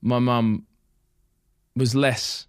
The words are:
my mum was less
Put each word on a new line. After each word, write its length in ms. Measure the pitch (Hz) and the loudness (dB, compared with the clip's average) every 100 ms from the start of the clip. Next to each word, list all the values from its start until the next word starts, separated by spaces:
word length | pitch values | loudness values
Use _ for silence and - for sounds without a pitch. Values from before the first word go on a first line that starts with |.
my 200 | - 123 | 0 0
mum 460 | 123 120 113 107 - _ _ _ _ _ _ _ _ _ _ | 2 2 0 -2 -6 _ _ _ _ _ _ _ _ _ _
was 200 | - 127 | -2 0
less 520 | 123 139 120 - - | 2 2 0 -6 -10